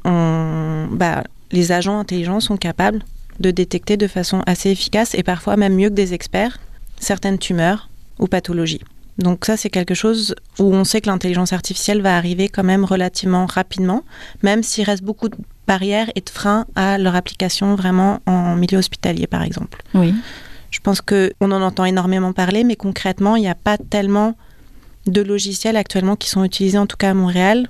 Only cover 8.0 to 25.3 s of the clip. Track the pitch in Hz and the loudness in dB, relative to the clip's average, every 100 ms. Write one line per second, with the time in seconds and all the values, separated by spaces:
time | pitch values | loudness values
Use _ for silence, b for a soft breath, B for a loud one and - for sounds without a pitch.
8 | - - 185 185 175 170 160 160 - - | -18 -4 0 0 -2 -2 -2 -4 -10 -20
9 | - - 180 175 - 220 208 185 180 180 | -12 -2 0 2 0 0 0 -2 -2 0
10 | 220 226 208 - - - 202 190 190 220 | 0 0 -2 -6 -8 0 4 4 2 0
11 | 208 185 180 180 180 180 - 185 - 208 | 0 0 0 0 0 -2 -4 -4 0 2
12 | 196 175 170 175 202 - 185 190 190 190 | 2 2 0 0 -2 0 2 2 2 2
13 | 180 - 185 185 180 - 185 - 185 214 | 0 -2 0 2 2 -2 -2 0 0 0
14 | - B B B 196 220 220 - 208 196 | -4 B B B 2 2 0 -2 0 0
15 | 196 208 226 - - - - 190 190 208 | -4 -4 -6 -6 -14 -6 -2 0 0 0
16 | 226 185 - - 202 214 226 - 190 196 | -2 -6 -10 -4 0 0 0 -2 0 2
17 | 185 180 - - 185 - 196 202 185 185 | 2 0 -2 -4 -4 0 0 0 2 4
18 | 196 202 - 185 175 175 175 190 185 - | 4 2 0 0 2 2 2 2 0 -2
19 | 180 165 170 170 165 170 - - - 190 | -2 -2 -2 -2 -4 -6 -10 -12 -2 2
20 | 170 214 B B B B B - 202 196 | 2 2 B B B B B -6 -2 -2
21 | - 202 190 - 196 190 190 190 185 185 | 0 2 2 0 0 2 0 0 0 2
22 | 180 190 185 185 180 208 240 214 196 190 | 2 0 0 0 0 2 2 0 -4 -4
23 | 190 190 196 226 196 170 208 208 - 208 | -4 0 2 2 0 -2 -2 -2 -2 -2
24 | 202 202 220 226 b b b b b b | 2 2 2 -2 b b b b b b
25 | - 190 202 | 0 2 2